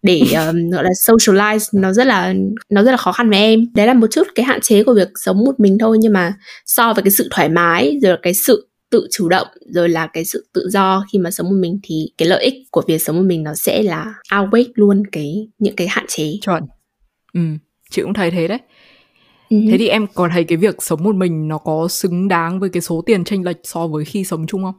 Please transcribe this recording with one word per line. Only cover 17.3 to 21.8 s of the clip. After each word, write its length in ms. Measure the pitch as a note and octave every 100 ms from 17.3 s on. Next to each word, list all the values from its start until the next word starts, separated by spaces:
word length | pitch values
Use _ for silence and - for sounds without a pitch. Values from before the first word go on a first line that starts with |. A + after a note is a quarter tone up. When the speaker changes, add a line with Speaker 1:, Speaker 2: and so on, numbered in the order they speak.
Speaker 2:
Ừ, 60 | F3 E3 D3+ _ _ _
chị 100 | -
cũng 120 | -
thấy 180 | G#3+ F3
thế 160 | F3 E3
đấy. 120 | A#3 _ _ _ _ _ _ _ _ _
Speaker 1:
Ừ. 80 | G#3+ G#3+
Speaker 2:
Thế 60 | A3+
thì 100 | A3+
em 200 | A3 G3+
có 160 | - F3
thấy 100 | F3
cái 140 | E3 E3
việc 180 | G3+ -
sống 200 | - D#3+
một 120 | F#3 G3
mình 320 | F#3 D#3+ D#3
nó 100 | D#3
có 300 | - D#3